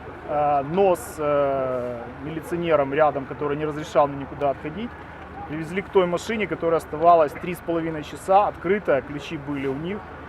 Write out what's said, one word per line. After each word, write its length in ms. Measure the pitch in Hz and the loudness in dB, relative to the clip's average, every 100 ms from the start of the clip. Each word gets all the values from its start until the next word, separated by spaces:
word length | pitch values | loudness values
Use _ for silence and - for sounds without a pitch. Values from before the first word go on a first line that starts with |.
| - - - | -14 -14 -4
э, 340 | 147 147 143 139 | 0 2 2 0
но 260 | 180 196 170 | 4 4 4
с, 200 | - - | -2 -4
э, 800 | 151 147 139 135 131 127 123 120 117 131 | 0 2 2 0 -2 -2 -4 -8 -10 -10
милиционером 680 | 139 160 - 170 170 147 135 | -10 -8 -6 -4 4 4 4
рядом, 320 | 139 151 139 135 | 4 4 4 -4
который 320 | 135 147 151 | -4 -2 -2
не 80 | 151 | -2
разрешал 420 | 147 151 165 143 | -4 0 4 4
мне 120 | 139 | 2
никуда 320 | 135 143 143 | -8 -2 -2
отходить. 400 | 135 151 165 240 - - - - - - | -2 -6 -8 -8 -10 -14 -16 -14 -12 -10
Привезли 340 | 156 156 185 | -8 -6 -6
к 80 | 190 | 2
той 160 | 196 175 | 2 4
машине, 400 | 175 - 226 185 | 0 -2 -2 -2
которая 320 | 160 165 160 | -2 2 0
оставалась 540 | - 151 170 170 147 | 0 4 8 8 6
три 220 | - 175 | 0 -6
с 60 | 175 | -6
половиной 440 | - 170 160 156 | -2 -2 -2 -6
часа, 440 | 139 147 - 190 190 | -8 -10 4 4 4
открытая, 540 | - 170 208 180 139 | 0 0 0 2 0
ключи 360 | - 147 - 160 | 0 -8 -8 -8
были 300 | 139 143 139 | -6 -4 -4
у 80 | 135 | -4
них, 220 | 165 202 - - | -6 -8 -10 -14